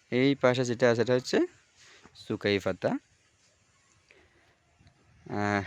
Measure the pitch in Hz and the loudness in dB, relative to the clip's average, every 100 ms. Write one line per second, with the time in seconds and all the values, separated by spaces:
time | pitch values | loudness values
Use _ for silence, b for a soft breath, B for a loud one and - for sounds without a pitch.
0 | - 123 135 139 127 123 123 117 123 117 | -6 0 0 2 2 2 -2 2 2 4
1 | 113 127 - - 359 - _ b b b | 2 0 0 0 0 -6 _ b b b
2 | b - - 110 104 101 95 90 123 269 | b -18 -10 -4 -2 -2 -2 -4 -4 -4
3 | _ _ _ _ _ _ _ _ _ _ | _ _ _ _ _ _ _ _ _ _
4 | _ b b b b b _ _ _ _ | _ b b b b b _ _ _ _
5 | _ _ - 104 101 101 | _ _ -10 -4 -2 -2